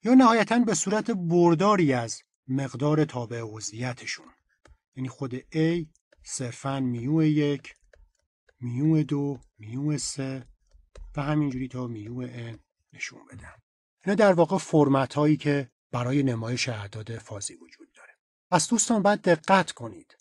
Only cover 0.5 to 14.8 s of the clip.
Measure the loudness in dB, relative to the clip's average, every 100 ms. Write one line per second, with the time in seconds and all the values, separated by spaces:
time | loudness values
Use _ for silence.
0.5 | 2 2 0 0 -2 -2 -4 2 4 6
1.5 | 6 4 4 2 0 -4 -12 _ _ -6
2.5 | -6 -6 -4 0 2 0 -4 -8 -8 -10
3.5 | -12 -12 -8 -8 -8 -12 -14 -16 _ _
4.5 | _ _ -20 _ -12 -10 -8 -10 -10 -8
5.5 | -2 0 -2 -6 _ _ _ -14 -10 -10
6.5 | -8 -8 -4 -4 -4 -2 2 2 2 0
7.5 | -2 -8 -20 _ _ _ _ _ _ _
8.5 | _ -8 -2 2 2 0 -2 -4 -8 -14
9.5 | _ -12 -6 -4 -4 -6 -8 -8 -10 -14
10.5 | _ _ _ _ -20 -12 -8 -2 0 -2
11.5 | -4 -8 -8 -8 -10 -10 -10 -10 -12 -14
12.5 | -16 _ _ _ -14 -14 -14 -20 -20 -20
13.5 | -20 _ _ _ _ -2 4 6 6 4
14.5 | 2 2 4